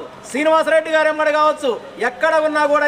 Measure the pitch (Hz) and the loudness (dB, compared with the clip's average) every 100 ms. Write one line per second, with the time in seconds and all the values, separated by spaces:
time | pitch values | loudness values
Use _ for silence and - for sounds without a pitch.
0 | - - - 254 311 320 302 320 320 311 | -10 -16 -8 -2 2 2 2 0 2 0
1 | 311 302 311 302 302 302 269 202 - - | 0 0 0 2 2 0 -2 -4 -8 -4
2 | 233 247 320 320 311 302 294 294 | -4 -2 0 2 0 0 2 2